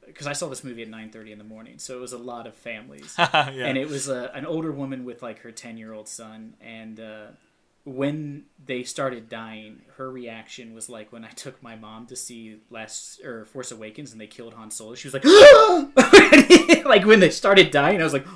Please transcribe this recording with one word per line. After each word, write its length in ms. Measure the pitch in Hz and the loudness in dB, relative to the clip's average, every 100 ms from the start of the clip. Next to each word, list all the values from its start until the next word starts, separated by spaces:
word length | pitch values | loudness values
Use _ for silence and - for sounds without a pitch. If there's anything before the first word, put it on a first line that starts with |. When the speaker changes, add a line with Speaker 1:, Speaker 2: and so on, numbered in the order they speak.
| _ | _
Speaker 1:
'cause 120 | - 143 | -18 -14
I 60 | |
saw 160 | 143 160 | -12 -12
this 160 | 127 | -14
movie 180 | 131 117 | -16 -18
at 60 | 113 | -18
nine 220 | 110 110 | -20 -20
thirty 200 | 110 110 | -20 -20
in 80 | 104 | -20
the 60 | |
morning, 340 | 107 110 113 - | -20 -20 -20 -20
so 180 | - 127 | -18 -16
it 40 | |
was 120 | 123 | -16
a 60 | 120 | -16
lot 280 | 123 120 113 | -16 -16 -18
of 60 | - | -20
families. 580 | 123 110 127 143 - | -18 -18 -18 -20 -12
Speaker 2:
<laughs> 40 | - | -4
Yeah. 480 | 170 165 135 135 123 | -2 -2 -4 -6 -8
Speaker 1:
And 100 | 131 | -8
it 100 | 151 | -8
was 200 | 139 135 | -10 -10
a, 240 | 127 123 | -10 -12
an 120 | 135 156 | -14 -12
older 260 | 160 160 | -10 -10
woman 320 | 139 135 131 | -10 -12 -14
with, 180 | 123 117 | -16 -18
like, 180 | 120 113 | -18 -18
her 120 | 117 | -20
ten-year-old 560 | 110 117 113 110 107 107 | -20 -20 -20 -20 -20 -20
son, 460 | - 110 110 110 _ | -20 -20 -20 -20 _
and, 380 | 117 113 110 110 | -20 -20 -20 -20
uh, 280 | 110 107 107 _ _ _ _ _ | -20 -20 -20 _ _ _ _ _
when 640 | 143 131 139 156 147 143 - _ | -16 -8 -8 -8 -12 -16 -20 _
they 180 | 135 127 | -14 -12
started 460 | 123 - 135 123 113 | -12 -10 -10 -10 -16
dying, 540 | 113 113 110 107 127 _ - | -18 -18 -18 -20 -20 _ -18
her 140 | 131 | -16
reaction 640 | 127 120 113 110 - 117 | -16 -18 -18 -20 -20 -20
was 140 | 113 110 | -20 -18
like 240 | 113 107 | -18 -20
when 120 | 117 | -20
I 60 | 113 | -20
took 320 | - 139 - | -20 -20 -20
my 140 | 117 110 | -20 -20
mom 300 | 110 110 120 | -20 -20 -20
to 80 | 127 | -16
see 400 | - 117 110 107 _ | -16 -18 -20 -20 _
Last, 520 | 113 110 - - - | -20 -18 -18 -20 -20
or 200 | 147 113 | -18 -18
Force 260 | 107 131 113 | -18 -16 -16
Awakens 400 | 113 107 107 143 | -16 -18 -18 -20
and 100 | 113 | -20
they 60 | 107 | -20
killed 280 | - 117 | -20 -20
Han 180 | 110 107 | -20 -18
Solo. 240 | - 110 127 | -16 -16 -18
She 100 | 143 | -12
was 80 | |
like, 100 | 135 | -2
<gasps> 1600 | 254 403 571 480 440 359 277 - - 392 - 294 - 339 - 330 | 6 10 10 10 6 0 -2 0 6 8 8 6 8 6 6 2
<laughs> 0 | |
like, 220 | 285 208 202 | 4 2 4
when 140 | 220 | 4
they 100 | 175 | 4
started 400 | - 196 196 165 | 2 2 4 4
dying, 300 | 143 147 196 | 2 0 0
I 40 | |
was 80 | 160 | -2
like, 140 | 135 - | -4 -8